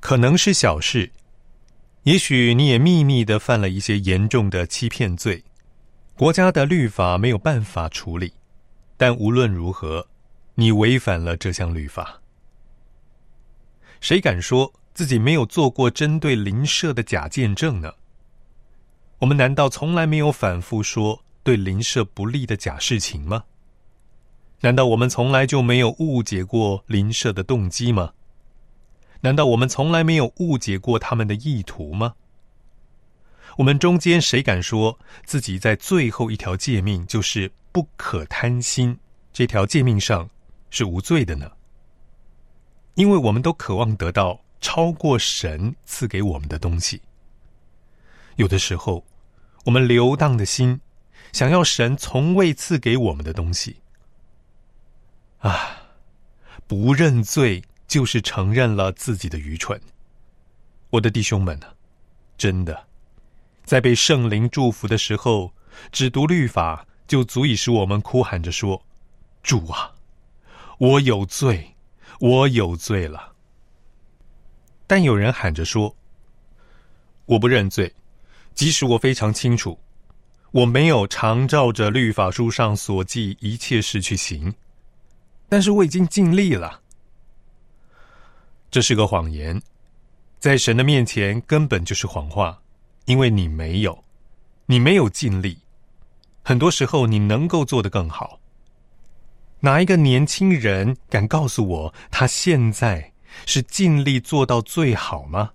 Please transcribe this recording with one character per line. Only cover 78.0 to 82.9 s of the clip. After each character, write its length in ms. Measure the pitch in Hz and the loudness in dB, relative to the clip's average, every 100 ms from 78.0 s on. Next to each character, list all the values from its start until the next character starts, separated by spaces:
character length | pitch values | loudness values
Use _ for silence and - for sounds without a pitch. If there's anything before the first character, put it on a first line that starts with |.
| - - - - - | -20 -20 -20 -20 -20
即 180 | - 147 | -2 0
使 120 | 151 | 0
我 140 | 131 117 | 2 2
非 160 | 135 | 2
常 180 | 131 107 | 0 -2
清 240 | 107 123 117 | 0 0 0
楚， 220 | - 82 - - - - _ _ _ | -2 -10 -18 -20 -20 -20 _ _ _
我 160 | 123 123 | 2 4
没 220 | 123 160 | 4 4
有 180 | 139 101 | 4 0
常 400 | - 110 113 131 | -2 0 0 2
照 260 | 151 127 | 2 2
着 180 | 113 104 | 2 0
律 200 | 120 120 | 2 0
法 180 | 107 95 | 0 -2
书 220 | - 117 | 0 -2
上 240 | - 113 | 0 -2
所 300 | 104 - | -2 -2